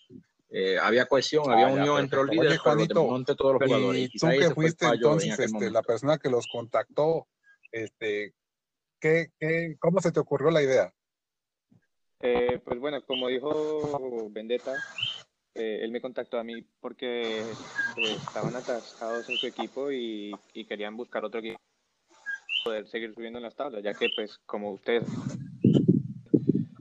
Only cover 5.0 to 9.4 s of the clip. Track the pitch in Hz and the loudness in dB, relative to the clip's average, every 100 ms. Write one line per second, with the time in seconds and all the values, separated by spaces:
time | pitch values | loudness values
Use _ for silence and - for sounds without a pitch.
5 | 117 107 - 107 117 107 110 110 - 113 | 4 4 2 0 -2 -2 0 0 0 0
6 | 139 156 139 120 - 120 117 113 - - | 2 0 2 0 0 -6 -2 -2 0 0
7 | 156 160 - _ _ _ _ 113 107 - | 0 0 -4 _ _ _ _ -8 -8 -6
8 | 110 104 104 _ _ _ _ _ _ _ | -4 -4 -6 _ _ _ _ _ _ _
9 | 156 165 160 _ | 2 2 0 _